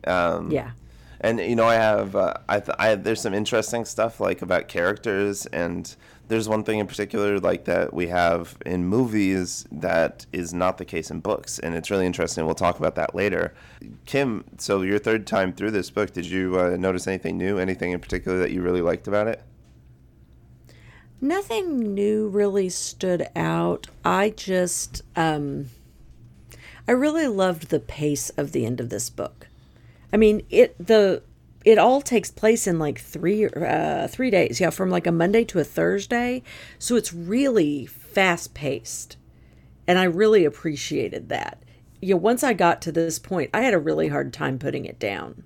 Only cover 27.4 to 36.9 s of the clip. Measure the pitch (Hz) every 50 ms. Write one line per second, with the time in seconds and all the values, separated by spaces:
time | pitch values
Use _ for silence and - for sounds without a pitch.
27.4 | 190 185 175 170 - - - - - - - - 151 151 147 139 - - - -
28.4 | 147 143 - 127 120 110 127 127 120 117 - 101 - - - - - - - -
29.4 | - - - - - - _ - - - - - - - - 214 220 214 208 214
30.4 | - - - 185 240 - - - 175 - 226 214 202 190 175 - - - - _
31.4 | _ - - - - 208 226 202 165 233 254 285 277 - 247 220 175 - - -
32.4 | - 220 233 226 - 202 175 160 156 147 - - - - - 147 143 170 208 214
33.4 | 214 - - - - - - 160 156 156 151 151 - 226 - - 262 254 208 180
34.4 | 165 - - - 185 165 - - 190 185 180 175 170 175 170 165 165 180 208 226
35.4 | 233 226 - 175 143 - - - 165 175 190 202 202 - 247 240 240 247 247 254
36.4 | 247 - - - - - - - - -